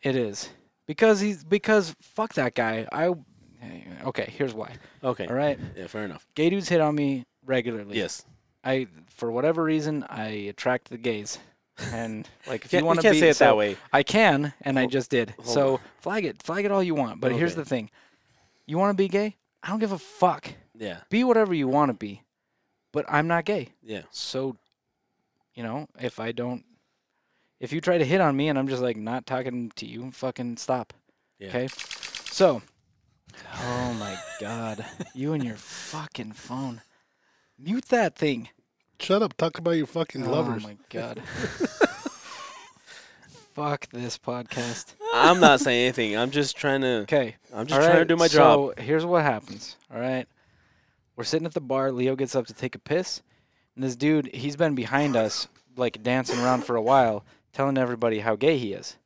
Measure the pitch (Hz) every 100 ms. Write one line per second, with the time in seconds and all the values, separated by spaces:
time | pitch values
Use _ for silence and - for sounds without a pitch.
0 | 139 131 113 101 - - _ _ - 151
1 | 220 208 208 190 156 202 208 214 170 -
2 | _ - 220 - 127 120 113 113 113 -
3 | 170 175 - _ _ _ 120 87 - 82
4 | 135 - 107 110 135 110 110 123 - -
5 | 131 120 90 123 101 90 87 - 90 110
6 | 104 80 _ - 160 196 175 175 156 151
7 | 143 135 120 _ 131 131 120 113 101 104
8 | 90 - - _ _ _ 127 135 117 80
9 | 85 _ 120 117 147 165 160 156 151 151
10 | - - 107 107 101 104 131 127 - 123
11 | 120 110 104 - - _ _ - - 113
12 | 113 110 110 _ - 131 - 175 160 165
13 | 214 165 165 147 127 107 104 98 - 139
14 | 139 208 220 143 147 - - 135 127 131
15 | 123 131 110 107 113 120 135 131 - _
16 | - 208 170 107 - 175 202 196 180 156
17 | 123 104 127 120 170 170 139 131 107 _
18 | _ _ _ _ _ _ - 156 196 196
19 | 196 190 208 - _ _ - 214 214 190
20 | - - 180 156 - - _ 113 104 85
21 | - 214 254 233 214 170 135 139 143 113
22 | 104 98 _ _ _ _ _ _ _ 147
23 | - 147 160 170 165 208 123 _ 110 104
24 | - - - 131 135 120 _ _ _ _
25 | _ _ _ _ _ - 117 127 151 _
26 | 123 - 113 117 123 123 _ _ _ _
27 | _ _ _ _ _ _ 127 151 165 175
28 | 139 185 170 139 151 139 135 131 123 110
29 | 107 123 120 131 131 123 117 - 113 113
30 | 127 123 131 - 123 117 - 131 165 -
31 | _ _ _ _ 98 123 131 - - -
32 | - - - - 190 123 - _ _ _
33 | _ _ _ - - - 123 123 123 117
34 | 104 95 - - 104 117 113 107 - -
35 | 180 131 143 156 127 107 - - - 156
36 | 151 - 110 107 - 127 135 117 _ _
37 | _ _ _ _ _ _ 139 233 - 247
38 | 196 - 156 127 - _ _ _ _ _
39 | - 196 214 - 165 156 170 165 143 165
40 | 160 135 120 143 120 110 107 104 _ 117
41 | 117 - - - - - 359 - - 719
42 | - - - - 539 1017 - _ - -
43 | - - - - - - 147 147 - 120
44 | 123 - - 123 117 - 120 117 - -
45 | 427 466 147 185 165 135 143 120 123 127
46 | 110 104 127 139 139 - 147 135 131 120
47 | 101 151 120 - _ 113 120 147 160 170
48 | 165 170 165 151 139 120 139 - 120 156
49 | 170 180 147 113 98 101 - - _ 117
50 | 123 131 - _ _ _ _ _ _ _
51 | _ - 117 160 165 - 131 135 135 127
52 | 127 131 131 135 117 - 127 - - -
53 | - - _ _ _ _ _ - 131 123
54 | 147 156 131 - 135 143 165 139 113 135
55 | 147 120 110 - - _ _ 123 123 113
56 | 113 127 123 120 123 127 - 120 110 135
57 | 120 104 - _ _ - 139 135 123 120
58 | 117 110 107 104 135 156 113 92 - -